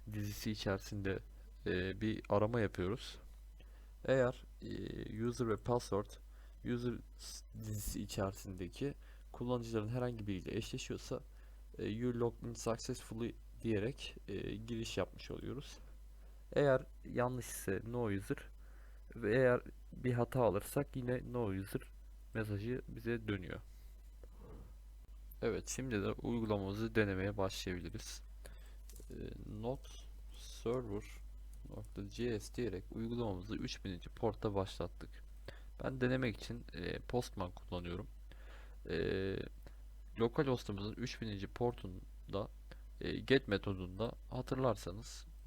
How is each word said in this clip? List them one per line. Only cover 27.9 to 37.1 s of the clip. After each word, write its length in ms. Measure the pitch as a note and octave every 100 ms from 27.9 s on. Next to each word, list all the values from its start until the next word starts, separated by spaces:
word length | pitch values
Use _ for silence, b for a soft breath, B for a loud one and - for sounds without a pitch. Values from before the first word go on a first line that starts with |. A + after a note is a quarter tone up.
| A2 - - - - B B B B - - -
E, 60 | D#2+ E2+ G#2 G2+ G#2
node 280 | A2+ C#3 - - - - -
server 720 | - - - A#2 B2+ A#2 G2+ - - - - - - -
nokta 400 | - A2 - G2+
C 300 | G#2 A#2+ G#2+
S 160 | - -
diyerek 280 | A#2 F#2 -
uygulamamızı 640 | - A2+ A#2+ A2+ F#2 F#2+ G#2
üç 300 | B2 - G2
bininci 240 | F2 -
portta 460 | - A2+ G2+ A2 G2
başlattık. 540 | F#2+ - G2+ - E2+ - - - B B B -
Ben 180 | - C3+
denemek 360 | B2 C3 B2+ G#2
için, 280 | - A#2 -
e, 260 | - F2 -
Postman 520 | -